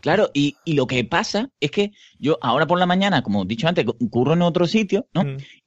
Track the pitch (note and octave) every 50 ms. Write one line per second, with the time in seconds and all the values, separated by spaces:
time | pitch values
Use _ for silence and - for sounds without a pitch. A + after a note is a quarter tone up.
0 | - C#3 D#3+ G3+ G#3 E3+ - C#3+ C#3+ C#3+ C#3 _ _ - D#3+ C#3+ B2+ B2 - B2+
1 | A#2+ - - E3+ A3 - - G3+ A3+ C#4 _ _ - D3+ - - G3+ G3+ G#3 _
2 | - - _ _ - C3+ D#3 - - B2+ A#2 C#3 D#3+ C#3+ F3 F3 F#3 F3+ F3+ F#3+
3 | F#3+ G3+ F#3+ C#3 B2 - G2+ G#2 F#2+ F#2 A#2 A2+ - D#3+ F3+ E3+ C#3 G#2+ - -
4 | - - - A#2 B2 C#3 D#3+ E3+ F3 F3 D#3+ F3 F3 E3 - A3 A3 F#3 - G3
5 | C4 _ _ - D#3 C#3+ C3+ C3+ C#3 - - _ _